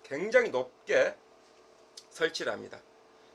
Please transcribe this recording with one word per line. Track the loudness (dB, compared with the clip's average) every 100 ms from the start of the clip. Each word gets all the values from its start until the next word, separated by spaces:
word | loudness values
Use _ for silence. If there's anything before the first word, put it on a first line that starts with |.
굉장히 | -10 -6 2 4 4
높게 | 0 -4 -8 0 2 2 -2 -16 -20 -20 -20 -20 -20 -20 -20 -16
설치를 | -4 -2 -2 -6
합니다. | -6 -8 -16 -20 _ -20 -20 -20